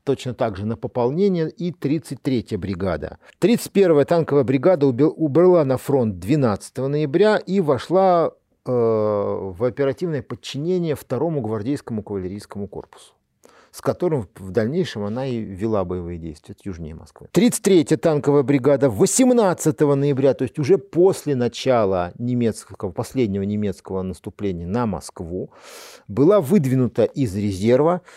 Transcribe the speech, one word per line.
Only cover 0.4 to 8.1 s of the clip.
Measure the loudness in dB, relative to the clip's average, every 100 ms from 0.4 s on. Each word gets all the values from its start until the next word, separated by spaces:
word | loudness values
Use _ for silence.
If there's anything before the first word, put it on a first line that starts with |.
| -4 -4
же | -6
на | -6
пополнение | -6 -2 -2 2 0 0 -2
и | -4 -8
тридцать | -4 -2 -2 -4 -8
третья | -2 -2 -2 -6
бригада. | -6 -4 -4 -4 -6 -14 _ -2
Тридцать | 2 2 0
первая | 2 4 4
танковая | 4 2 2 2
бригада | 2 2 2 2 2
убе-, | 2 0
убрала | 0 0 4 6 6
на | 4 -2
фронт | 0 0 0 -4
двенадцатого | -2 0 2 0 -6 -8 -4
ноября | -2 -2 2 2 2
и | 0 -2
вошла, | 2 0 2 2 4